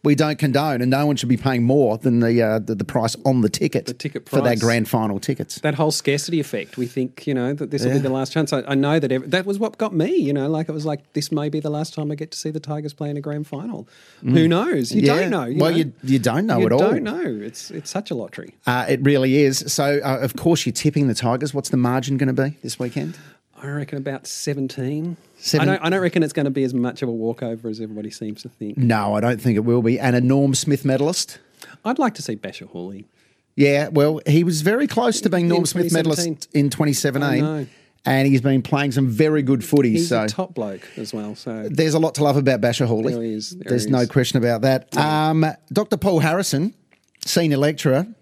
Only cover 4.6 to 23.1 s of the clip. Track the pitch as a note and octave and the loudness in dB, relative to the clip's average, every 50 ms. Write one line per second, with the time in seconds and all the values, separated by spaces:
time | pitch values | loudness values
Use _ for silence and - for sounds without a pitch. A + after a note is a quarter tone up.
4.6 | A2 A#2 A#2 A#2 A2 - - A#2+ A2 G#2+ G2+ G2 - - C#3 - - - - - | 2 2 2 2 0 0 0 0 0 0 -2 -4 -4 -4 -4 -4 -6 -10 -10 -4
5.6 | - D3+ C#3+ C#3 D#3+ D3+ D3+ - - - C#3+ C#3+ C#3+ - E3+ D#3+ C#3+ - - G#2 | -4 -4 0 0 0 0 0 0 0 0 -2 -2 -2 -2 -2 -2 -2 -2 -6 -8
6.6 | - - - - B2+ A#2+ - C#3 B2+ B2 - - - - C#3+ B2+ A#2+ B2+ C#3+ D3 | -8 -8 -6 -6 -6 -4 -2 -4 -4 -4 -6 -10 -6 -4 -2 -2 -2 -2 -4 -4
7.6 | D#3+ - C#3+ C#3 A#2 B2 C3 C#3+ C#3 C3+ C3 C3+ C3+ B2+ - D#3+ D#3 - - C3+ | -6 -6 -4 -2 0 2 0 2 0 0 -2 -2 -4 -2 -2 -2 0 0 0 -4
8.6 | - - C#3 C3+ C#3 C#3+ D3+ E3 D3 B2+ C3 C3 C3 D3 D#3 F#3 F#3 G3+ G3 G3+ | -2 0 0 0 2 2 2 2 2 0 -2 -2 -2 -2 -2 -2 0 -2 -4 -2
9.6 | A3+ A3 - _ A3 G#3+ F#3+ D#3 D#3 A#3+ F4+ F#4 B3 C#3 C#3+ C#3+ C3+ C#3+ D#3+ D#3 | -4 -4 -2 _ -4 -2 0 0 0 0 0 0 0 0 0 0 0 -2 -2 -2
10.6 | E3 D#3+ D#3 D#3 D3 D#3+ D3 C#3+ _ _ _ D#3 D3 - D#3+ D3+ D3 D3+ D3 D#3 | -4 -4 -6 -6 -4 -4 -6 -6 _ _ _ -6 -4 -2 -4 -2 -2 -2 -4 -4
11.6 | D3 D#3 D3 D3 D#3 - - - D3+ D3 D3+ D3 D#3 - - - - D#3 D3+ D#3 | -4 -4 -4 -4 -4 -6 -6 -6 -6 -6 -6 -6 -8 -12 -12 -10 -8 -8 -8 -8
12.6 | D3 - D3+ D3+ D3+ D3+ D3 _ D3+ D3 D3 D3 C#3+ D3+ D3 D3 D3+ D3 - C#3 | -8 -8 -8 -8 -8 -10 -10 _ -8 -6 -6 -6 -6 -6 -6 -6 -8 -8 -10 -10
13.6 | F3 A#3+ A3+ - - _ _ - - - - _ - - D#3 E3+ D#3+ E3 E3 F3+ | -8 -10 -10 -10 -14 _ _ -20 -20 -20 -20 _ -2 4 4 6 6 6 4 4
14.6 | A3+ E4+ F4 D3+ B2 A#2+ A#2+ - - C#3 C#3+ D#3+ F#3 F3+ G#3+ F3 C3 A#2+ B2+ D3+ | 2 2 0 -2 -2 0 0 4 4 4 4 4 2 0 0 -2 -2 -2 0 2
15.6 | D3 E3 E3+ E3 D#3+ C#3 A#2+ _ - C3 C3+ C3+ A2 B2 A2+ D3 G3+ A3+ E3+ A#2+ | 2 2 2 2 0 -2 -6 _ -2 0 2 2 2 2 0 0 0 0 2 2
16.6 | A2+ A2 A2+ C3 E3+ G#3+ A3+ - C4 G#3 B3 E4+ F4+ D#3+ A#2+ G#2+ G#2 A2+ A#2 - | 4 4 4 4 4 4 2 0 -2 -4 -4 -4 -4 -4 -6 -6 -8 -12 -14 -14
17.6 | - - - E3 D3 - - F#3+ G#3 - E3+ B2 G#2 E2+ - - F2 F2 - _ | -18 -14 -14 -12 -12 -6 -6 -6 -6 -4 -6 -8 -8 -8 -12 -14 -16 -16 -18 _
18.6 | _ - B2 B2+ A#2+ - C#3 B2+ C3+ C#3 C#3+ C#3 C3 C3 C3 C#3+ D3 C3+ C3+ - | _ -4 -2 -2 0 0 -2 2 2 2 4 4 4 4 4 4 4 4 2 -2
19.6 | - C#3+ C3 - C#3+ C#3+ C#3+ C#3+ C#3 C#3 C3+ B2+ B2+ B2+ - - - E3 E3+ C#3 | -4 -4 -2 -2 0 0 0 0 0 -2 -2 -2 -2 -4 -6 0 2 2 2 2
20.6 | - B2+ - - - D3+ - D#3 C#3+ C3 A2 - A#2+ A#2+ A#2+ B2+ D3 C#3+ C3 C#3 | 0 -4 -4 0 -2 0 2 2 0 0 0 0 0 0 0 0 -2 -4 -6 -6
21.6 | - - - B2+ B2 B2 B2 C3 B2+ C3+ C#3 C3 C#3 C3+ B2+ B2+ C3+ C#3 D3 _ | -4 -2 0 0 2 2 0 0 -2 -2 -2 0 0 0 2 0 0 -2 -2 _
22.6 | - B2+ - - B2+ B2 A#2 C#3 C#3+ D#3 | -10 -12 -8 -6 -8 -6 -6 -6 -8 -8